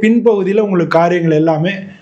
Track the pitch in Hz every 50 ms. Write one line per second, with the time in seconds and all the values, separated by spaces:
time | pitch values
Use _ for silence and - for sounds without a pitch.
0 | 214 220 233 240 - 233 214 202 185 185 196 214 214 202 190 175 165 151 - 165
1 | 170 175 180 175 170 165 156 156 160 160 160 151 160 185 196 196 196 - - -